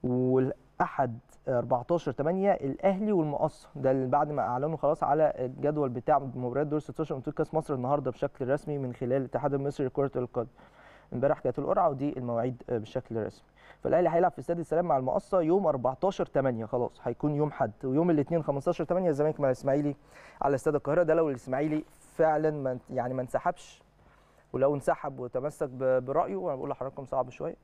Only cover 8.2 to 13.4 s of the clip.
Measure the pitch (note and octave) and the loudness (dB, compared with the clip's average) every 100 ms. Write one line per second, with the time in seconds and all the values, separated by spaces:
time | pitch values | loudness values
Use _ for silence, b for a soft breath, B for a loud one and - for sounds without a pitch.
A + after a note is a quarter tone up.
8.2 | C#3+ - B2+ D3 - D3 C3 A#2+ B2 C3 | -6 -4 -2 -2 -2 -4 -4 -4 0 0
9.2 | C3 - D3 C#3 C#3 C#3+ C3 - C#3 C3 | 0 -2 -2 -2 -4 -2 -4 0 -2 -2
10.2 | B2 - A#2 - B B B B B B2+ | -4 -4 -6 -10 B B B B B -2
11.2 | C3+ D3+ - B2 C#3+ G3 F3 C#3 C#3+ C3+ | 0 2 -2 -2 0 2 2 0 -4 -4
12.2 | B2 A#2 B2+ B2 - A#2+ G#2+ C3 - A2+ | -4 -2 -2 -4 -4 -4 -4 -8 -6 -4
13.2 | G2+ - | -4 -8